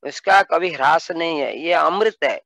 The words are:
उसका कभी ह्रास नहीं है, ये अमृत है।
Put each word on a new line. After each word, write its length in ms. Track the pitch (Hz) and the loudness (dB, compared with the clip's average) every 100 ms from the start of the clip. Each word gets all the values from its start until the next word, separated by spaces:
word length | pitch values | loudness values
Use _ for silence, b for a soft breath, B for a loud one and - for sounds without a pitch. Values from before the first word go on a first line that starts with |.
| 143 | -12
उसका 340 | - - 190 | -8 2 2
कभी 300 | 196 170 180 | 4 0 -2
ह्रास 380 | 151 135 160 - | 0 2 2 0
नहीं 300 | 170 165 156 | -6 -4 -2
है, 180 | 127 107 | -4 -4
ये 140 | 165 | -2
अमृत 460 | 170 156 180 220 208 | 2 2 2 0 0
है। 180 | 139 101 | -4 -4